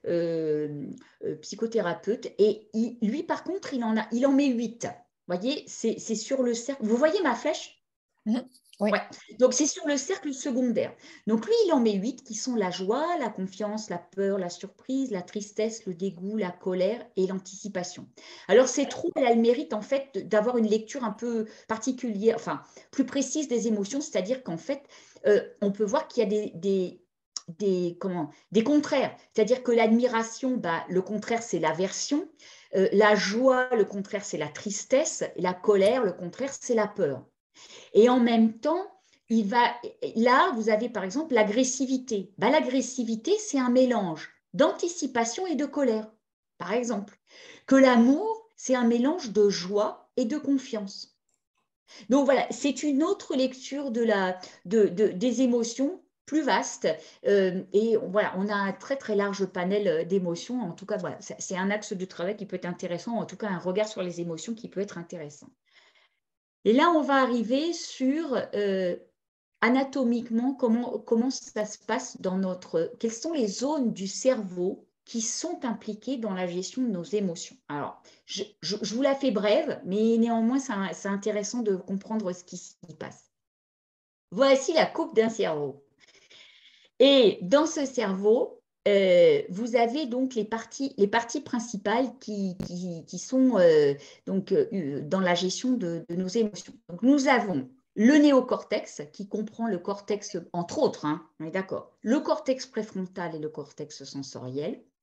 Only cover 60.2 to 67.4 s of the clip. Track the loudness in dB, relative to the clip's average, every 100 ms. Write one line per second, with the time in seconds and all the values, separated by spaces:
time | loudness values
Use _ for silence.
60.2 | -2 -6 -6 -6 -6 -10 -8 -6 -6 -10
61.2 | -14 -14 -8 -4 -2 -4 -6 -8 -8 -6
62.2 | -8 -6 -10 -8 -8 -8 -8 -8 -6 -6
63.2 | -8 -8 -6 -4 -4 -2 -4 -4 -8 -6
64.2 | -8 -8 -10 -10 -10 -8 -8 -10 -12 -14
65.2 | -14 -16 -20 _ _ _ _ _ _ _
66.2 | _ _ _ _ 2 4 4 4 2 2
67.2 | 2 0